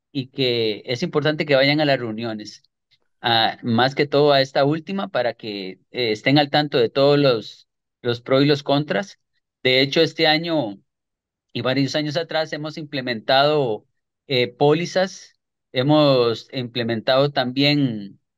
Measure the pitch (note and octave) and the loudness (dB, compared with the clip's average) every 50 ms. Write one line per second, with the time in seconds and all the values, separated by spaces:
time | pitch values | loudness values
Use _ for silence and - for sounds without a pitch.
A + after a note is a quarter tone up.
0 | _ _ - C#3+ B2 B2 _ - C3+ B2+ A#2+ A#2 A2+ A2 G#2 G2 - - B2+ B2 | _ _ -8 -8 -8 -8 _ -4 -2 -2 0 0 -2 -2 -4 -6 -6 -8 -8 -6
1 | F#3 E3+ - D3+ C#3 D3+ D3+ D3+ E3+ D3 C#3+ C3 C3+ C#3 D3 D3+ D#3 C#3+ C#3 B2+ | -6 -4 -2 -2 -2 -2 -2 -2 0 0 2 2 4 4 2 2 2 2 0 0
2 | A#2+ A#2 A2 G#2+ A#2 A#2 A2 G#2+ G#2+ G#2 - - _ _ _ _ _ _ _ _ | -2 -4 -6 -6 -6 -8 -8 -8 -10 -14 -18 -20 _ _ _ _ _ _ _ _
3 | _ _ _ _ - A#2+ A#2 A2+ A2+ G2+ - - - B2 A2+ A2+ B2 C3+ C#3 - | _ _ _ _ -2 0 2 2 2 0 -2 -4 -4 -2 2 2 2 2 2 0
4 | D3 C#3+ D3+ C#3 D3 D3 C#3+ C3+ C3+ C3+ - D#3 C#3 C#3+ D3+ E3 D#3+ - G3 G3 | -2 0 2 2 4 4 4 4 2 0 0 0 0 0 0 -2 -6 -8 -8 -6
5 | F#3+ F#3+ - B2+ A#2+ A#2 A2+ _ - A2+ G2+ G2+ F#2+ F#2 F#2+ - _ _ - A#2+ | -6 -4 -4 -4 -2 -4 -4 _ -10 -10 -10 -8 -10 -10 -12 -16 _ _ -6 -4
6 | B2 A2+ G#2+ - - C#3 C3+ D3+ D3 C#3 D3 D3+ D3+ D3 - C#3 A#2 A2 - C#3 | -2 -2 -2 -2 0 2 2 2 2 2 0 -2 -2 0 0 0 0 0 2 2
7 | C#3 C#3+ C#3+ C#3+ C#3+ C3+ A#2+ A2 G#2 - - - _ _ _ _ _ _ _ _ | 2 4 4 4 4 2 0 0 -4 -10 -18 -20 _ _ _ _ _ _ _ _
8 | - B2 A#2+ A#2+ - - C3 C3+ C#3+ D3 D3 C#3 - - C#3 C#3+ D3 D3+ F#3 G3 | -6 -6 -6 -4 -2 0 2 2 4 4 2 0 0 -2 -2 -2 -2 -2 -4 -6
9 | G3 G3 - _ _ _ _ _ _ _ _ _ - B2+ B2+ C3 C3+ C#3 C#3 E3+ | -6 -8 -12 _ _ _ _ _ _ _ _ _ 0 2 2 2 2 2 2 0
10 | E3 D3 - - D#3+ D#3 D3+ D#3 E3 E3+ E3 D#3 C3 G#2+ G2+ G2 _ _ _ _ | 0 0 0 0 0 2 2 0 0 -2 -2 -4 -4 -4 -8 -14 _ _ _ _
11 | _ _ _ _ _ _ _ _ _ _ - A#2+ A#2+ B2 C3 C3+ C#3 C3 - D#3 | _ _ _ _ _ _ _ _ _ _ -8 -6 -2 -2 0 0 -2 -2 -2 -4
12 | D3+ D3+ C#3 E3+ E3 D#3+ D#3 D#3 D#3+ D#3 - D3+ D3+ D#3 D3 E3+ D#3 C#3 - C#3 | -4 -4 -4 -6 -6 -4 -4 -4 -4 -4 -6 -10 -10 -10 -12 -12 -12 -10 -8 -8
13 | B2+ B2+ A#2+ A2 G2+ - C3+ C3+ C#3+ D3 D3+ D3+ C3+ A#2+ G#2+ G#2+ _ _ _ _ | -6 -6 -6 -6 -2 0 2 2 4 2 2 0 0 -2 -4 -6 _ _ _ _
14 | _ _ _ _ _ - C#3 B2 B2 A#2+ - - C#3+ D3 D3+ E3 F3 F3 - F#3+ | _ _ _ _ _ -4 -2 0 0 0 0 0 2 2 2 2 0 -2 -2 -2
15 | F#3 F#3+ - - - - _ _ _ _ _ _ _ _ - C3 B2+ C#3+ D3+ D3+ | -2 -2 -4 -10 -20 -20 _ _ _ _ _ _ _ _ -4 -2 2 4 4 4
16 | D3+ C#3+ C3+ B2+ A#2+ A#2 A2+ - - _ - C3+ B2 A#2 - B2 A#2 A#2 A#2 A2 | 6 6 4 4 4 2 0 -4 -6 _ -8 -8 -8 -6 -6 -4 -4 -2 -2 -2
17 | G2+ - C3 C3 C#3 C#3+ C#3+ C#3 B2+ B2 B2+ C3+ C#3 C#3+ D3 D3 C#3 B2+ A2+ G#2+ | 0 0 2 2 2 2 0 -2 -2 -2 0 0 2 2 2 2 0 0 -2 -4
18 | G2+ G2 G2 _ _ _ _ | -10 -14 -16 _ _ _ _